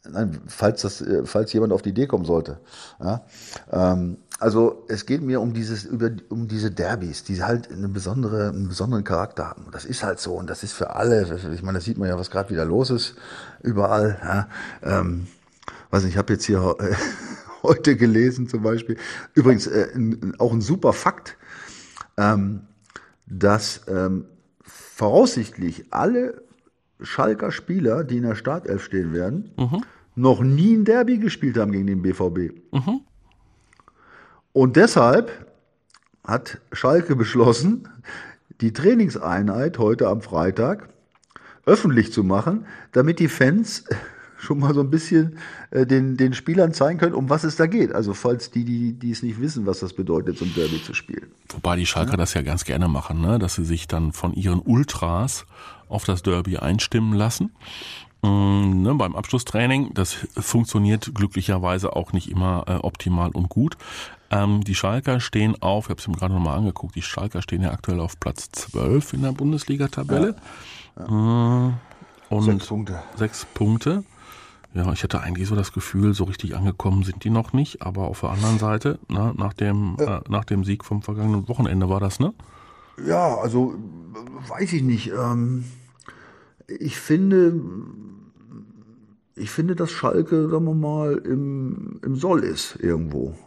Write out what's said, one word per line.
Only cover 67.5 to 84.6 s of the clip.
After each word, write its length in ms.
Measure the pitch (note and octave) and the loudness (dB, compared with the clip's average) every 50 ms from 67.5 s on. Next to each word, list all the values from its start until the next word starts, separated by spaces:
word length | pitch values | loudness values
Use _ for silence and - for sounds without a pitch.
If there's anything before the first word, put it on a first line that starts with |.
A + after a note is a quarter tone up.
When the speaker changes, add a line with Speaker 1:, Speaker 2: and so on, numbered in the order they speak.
| - - F#2+ | -2 -2 -2
Speaker 2:
ja 80 | E2+ - | -2 -2
aktuell 280 | - - - F2+ F2 | -4 -4 -2 -2 -2
auf 180 | E2 E2+ - - | -2 -4 -6 -6
Platz 320 | - - D2 - - - - | -6 -6 -6 -6 -10 -12 -12
zwölf 600 | - - - - - - C2+ A2 C#3+ D3 - - | -12 -12 -8 -4 -2 0 2 2 2 0 -2 -4
in 100 | C3+ C#3 | -4 -4
der 100 | C3+ C3 | -4 -2
Bundesliga-Tabelle. 1040 | C#3 C3+ C#3+ D#3 D3 - - C#3+ C#3 C#3+ C3+ - - C3+ C#3 C#3 C#3+ E3 G#3 A3 - - - - - - - - - - - _ | -2 -2 0 0 -2 -2 -4 -2 -2 -2 -4 -4 -6 -4 -2 0 2 2 0 0 -6 -14 -20 -20 -20 -18 -18 -20 -20 -20 -20 _
Speaker 1:
Ja. 80 | - F2 | -16 -6
Ja. 40 | - G#2+ | -2 0
Speaker 2:
Mm, 600 | G#2+ G#2+ A2+ A#2 A#2+ A#2 A#2 B2 B2 B2 B2+ B2 A#2+ - - - - - - - - - - | 2 2 2 4 4 4 2 2 2 2 0 -2 -4 -8 -16 -20 -20 -20 -20 -20 -20 -8 -4
und 140 | G#2 G#2 G#2+ | 0 2 4
Speaker 1:
Sechs 220 | G#2+ G#2 G2 - | 4 2 2 0
Punkte. 360 | - A2 G#2 G#2+ G2 F#2 F2 - - - | -4 -6 -6 -6 -6 -8 -10 -12 -14 -6
Speaker 2:
sechs 300 | A2+ A2 G#2+ - - - - - | -4 -4 -4 -4 -8 -16 -14 -4
Punkte. 500 | - A2 G#2 A2 A#2 - C#3 E3+ G3+ G3 - - - - - - - - - - _ - _ _ | 0 2 2 2 2 2 0 -2 -2 -4 -6 -18 -20 -20 -20 -20 -20 -20 -20 -20 _ -20 _ _
Ja, 160 | F2+ F2 F#2 - | -2 0 0 0
ich 80 | - - | -2 -2
hatte 180 | F#2+ - - | -4 -4 -4
eigentlich 280 | - - F2+ F2 F#2+ F#2+ | -4 -4 -4 -4 -2 -2
so 60 | G#2+ | 0
das 200 | G#2 G2 - - | 0 -2 -2 -4
Gefühl, 400 | F#2+ - - - F#2+ G2+ G#2 G2+ | -8 -8 -4 0 2 4 4 4
so 100 | F#2+ A#2 | 2 0
richtig 320 | G2 F#2 - - G2+ - | -4 -4 -6 -6 -6 -4
angekommen 460 | - F#2+ G2 F#2 - - G2 F#2+ G2 F#2+ | -2 -2 -2 -2 0 0 2 2 2 2
sind 220 | F#2+ F#2 - - | 0 -4 -6 -2
die 40 | G#2+ | 0
noch 220 | A2+ A2+ A2+ - - | 0 0 0 0 0
nicht, 300 | C3 D3 - - - - | 0 0 0 -4 -10 -10
aber 260 | F#2 F#2 G2 F#2+ C2+ | -8 -6 -4 -4 -4
auf 120 | - - | -4 -4
der 100 | - - | -4 -4
anderen 280 | - G2 G#2 A2 A2 G#2+ | -2 0 2 2 2 2
Seite, 400 | G#2+ G#2+ G#2+ A2+ - C#3+ - - - _ | 2 0 0 0 -2 -2 -4 -4 -8 _
ne, 260 | - G2 G#2 A#2 - | -4 -2 -2 -2 -2
nach 160 | - G2 G2+ G#2+ | -2 -4 -4 -2
dem, 440 | - G#2 G#2 G2+ G2+ G#2 F#2+ F2+ C3+ | -2 0 0 0 0 0 -2 0 -2
Speaker 1:
Ja. 180 | D3 C3 G2+ D#2 | -2 -2 -2 -4
Speaker 2:
äh, 20 | - - | -4 -4
nach 160 | A2 G#2+ A2 | -4 -4 -2
dem 180 | - G#2+ G2 F#2+ | -2 -2 -2 0
Sieg 180 | G2 G2 G2+ - | -2 -4 -6 -4
vom 180 | - G#2+ G#2 G#2 | -6 -6 -6 -4
vergangenen 440 | - G#2 G#2+ G#2+ G#2+ G#2+ G2+ F#2+ G#2+ | -6 -6 -2 0 0 0 0 -2 -4
Wochenende 400 | A#2 - B2 - F2+ F#2+ F#2+ F#2 | -2 -2 0 0 2 0 2 2
war 100 | F#2+ G2 | 0 0
das, 200 | G2+ G2 F#2+ - | 0 -2 -2 0
ne? 120 | B2+ F3+ A3+ - - - - - - - - - - _ _ - - | -2 -2 -2 -8 -18 -20 -20 -20 -20 -20 -20 -20 -20 _ _ -8 -4
Speaker 1:
Ja, 280 | C#3+ E3 F3 F3+ D#3+ B2 | -2 0 2 2 0 0
also, 380 | G#2+ G#2 A#2+ A2+ B2 B2+ B2+ D#2+ F#2 A2+ G2 D#2+ E2 E2 E2+ G2+ A2 A#2 - - - C3+ - | 0 -2 0 0 0 0 0 -2 -8 -12 -14 -16 -18 -18 -18 -18 -18 -16 -16 -18 -18 -14 -14
weiß 240 | - - | -6 -6